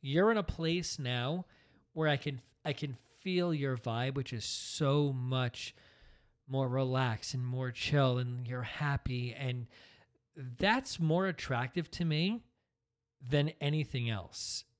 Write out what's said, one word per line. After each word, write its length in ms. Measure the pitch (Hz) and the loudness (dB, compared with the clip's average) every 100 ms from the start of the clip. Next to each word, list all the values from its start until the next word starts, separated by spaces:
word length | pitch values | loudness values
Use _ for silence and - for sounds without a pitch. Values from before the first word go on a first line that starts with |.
you're 300 | 139 147 208 | 0 4 4
in 60 | 226 | 4
a 60 | |
place 560 | 180 - 160 170 165 - | 0 -2 0 0 -2 -4
now 460 | 127 123 123 175 180 - _ _ _ | -4 -2 -2 -4 -6 -16 _ _ _
where 160 | 160 156 | -2 2
I 80 | 143 | 2
can, 240 | - 135 - _ - | -2 -8 -12 _ -6
I 80 | |
can 240 | 139 147 123 _ - | -4 -4 -8 _ -12
feel 320 | 190 180 175 | -2 2 2
your 240 | 156 139 127 | 2 0 0
vibe, 380 | 117 117 127 139 | 0 0 0 0
which 180 | 131 | -4
is 100 | 120 | -4
so 680 | - - - - 143 143 147 | -6 -6 -6 0 4 4 4
much 600 | 131 123 131 123 - - - - - - - _ _ - | 0 0 0 0 -4 -12 -14 -20 -20 -20 -20 _ _ -4
more 220 | 135 131 | 0 2
relaxed 680 | 131 131 127 127 110 - 131 | 2 2 2 2 0 -4 -4
and 100 | 123 | -2
more 260 | 127 127 | -2 -4
chill, 460 | 120 - 147 135 127 | -4 2 6 6 4
and 280 | 123 123 120 | 0 -4 -4
you're 180 | 123 | -4
happy, 680 | 117 - 147 139 - 127 120 | -6 -2 0 0 -2 -2 -4
and 340 | 117 135 123 117 - - - _ _ _ - 131 120 | -4 -4 -4 -6 -14 -20 -20 _ _ _ -12 -12 0
that's 420 | 190 247 262 - | 2 2 0 -2
more 280 | 160 165 190 | 2 4 2
attractive 640 | 160 - 123 123 - 160 | -2 -2 -2 0 -4 -6
to 140 | - 170 | -2 0
me 360 | 151 175 233 - _ _ _ _ _ _ _ 127 | 2 0 -2 -6 _ _ _ _ _ _ _ 0
than 220 | 143 147 - | 2 2 0
anything 480 | 143 151 147 127 117 | 0 0 0 -2 -2
else. 540 | 110 - - - - - | -2 -6 -8 -6 -6 -8